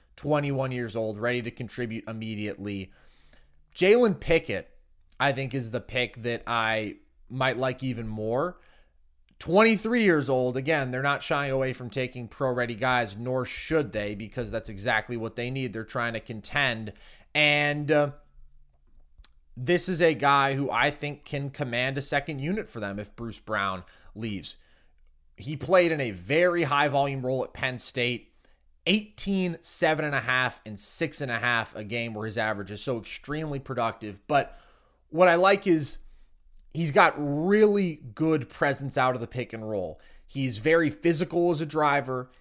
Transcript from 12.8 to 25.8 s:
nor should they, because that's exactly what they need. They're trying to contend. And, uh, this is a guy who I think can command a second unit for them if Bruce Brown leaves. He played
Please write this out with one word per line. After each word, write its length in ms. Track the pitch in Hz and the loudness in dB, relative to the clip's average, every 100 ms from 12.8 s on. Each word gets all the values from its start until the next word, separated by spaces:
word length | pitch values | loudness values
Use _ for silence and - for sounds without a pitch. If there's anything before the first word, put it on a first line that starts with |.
| 127 123 113 101 | 2 2 0 -4
nor 280 | 123 127 | -4 -2
should 480 | 123 - - 160 127 | -4 -8 -2 0 0
they, 220 | 107 104 | -4 -4
because 360 | 104 107 - 110 | -6 -8 -8 -6
that's 200 | 113 - | -6 -8
exactly 460 | 98 107 110 - 120 | -6 0 0 0 -6
what 200 | 110 123 | -6 -6
they 140 | 123 | -6
need. 220 | 135 127 | -4 -6
They're 120 | 110 | -6
trying 300 | 110 123 117 | -8 -4 -4
to 60 | 113 | -6
contend. 720 | - 110 - 147 135 113 107 - - - _ | -8 -12 -2 0 2 0 -8 -14 -20 -20 _
And, 580 | 151 147 147 147 147 147 | 4 4 4 2 0 2
uh, 180 | 151 147 - - - - - - _ _ - - - - _ _ 120 | 2 2 -4 -20 -20 -20 -20 -20 _ _ -20 -20 -20 -20 _ _ -8
this 320 | 127 175 185 | 0 0 0
is 120 | 165 | 4
a 140 | 170 | 4
guy 400 | 127 143 143 139 | 4 4 6 4
who 160 | 135 139 | 0 0
I 200 | 110 143 | 2 2
think 340 | 147 147 143 | 0 -8 -10
can 260 | - 147 139 | -8 -6 -6
command 480 | 135 131 120 131 139 | -6 -4 -2 -2 -4
a 40 | |
second 360 | 139 143 139 139 | -2 -2 -2 -6
unit 300 | 147 214 - | -4 -4 -6
for 120 | 117 | -8
them 180 | 101 98 | -6 -6
if 160 | 101 | -10
Bruce 240 | - 117 101 | -10 -12 -10
Brown 460 | - 107 98 92 - - - | -4 -2 0 -4 -10 -20 -18
leaves. 420 | 104 113 98 73 - _ _ _ _ - _ _ - | -8 -6 -6 -8 -16 _ _ _ _ -20 _ _ -14
He 200 | 104 147 | -10 -6
played 360 | 135 185 | 4 4